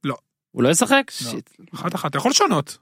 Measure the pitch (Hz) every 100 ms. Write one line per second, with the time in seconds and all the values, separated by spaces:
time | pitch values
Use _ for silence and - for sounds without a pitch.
0 | 139 127 _ _ _ - 123 170 262 269
1 | - - 120 110 - _ 175 - 175 -
2 | 151 143 240 277 392 165 - -